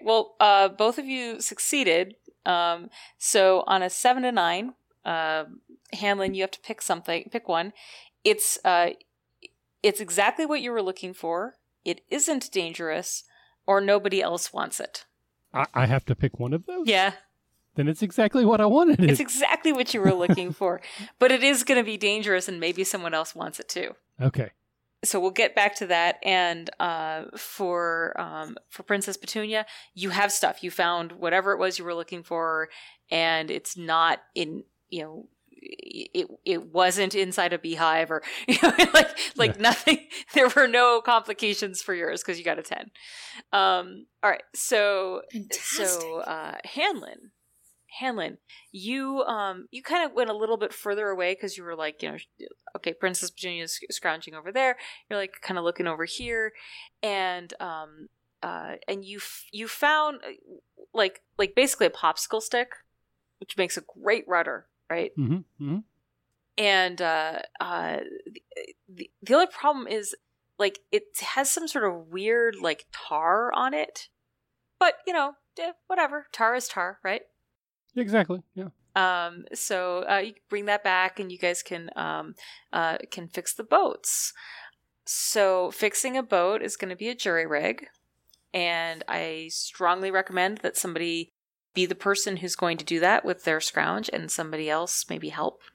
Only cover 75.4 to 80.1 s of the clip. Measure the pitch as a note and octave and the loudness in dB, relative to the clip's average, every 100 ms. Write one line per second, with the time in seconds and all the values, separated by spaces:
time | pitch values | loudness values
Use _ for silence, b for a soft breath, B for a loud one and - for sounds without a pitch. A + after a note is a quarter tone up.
75.4 | _ - E4+ - - F#4 D4 D4 - - | _ -10 -8 -8 -4 0 0 -2 -8 0
76.4 | A3+ B3 A#3+ G3 F3+ G3+ F#3+ G#3 - _ | 2 2 -4 -4 -6 -4 -6 -6 -8 _
77.4 | _ _ _ _ _ B3 G#3 A3 F3+ F3+ | _ _ _ _ _ -6 2 2 2 -2
78.4 | - F#3 F#3+ - _ F#3+ F#3 F3+ E3+ F3 | -10 -12 -12 -14 _ 0 2 0 -4 -8
79.4 | - - - F#3+ F3+ F3 - | -14 -8 -4 -2 -2 -4 0